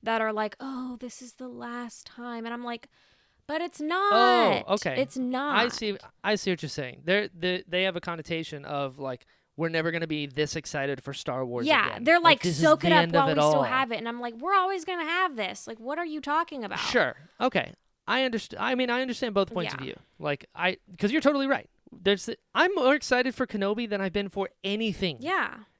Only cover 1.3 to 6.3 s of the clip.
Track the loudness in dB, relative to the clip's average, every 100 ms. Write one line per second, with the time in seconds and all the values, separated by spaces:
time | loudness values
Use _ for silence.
1.3 | -14 -14 -12 -10 -10 -10 -14 -18 -14 -10
2.3 | -8 -8 -8 -8 -10 -12 _ _ _ _
3.3 | _ -6 -4 -4 -4 -4 0 4 6 6
4.3 | 6 4 2 0 -2 0 -2 -2 -2 -4
5.3 | -2 0 2 2 0 -4 -6 -10 _ -2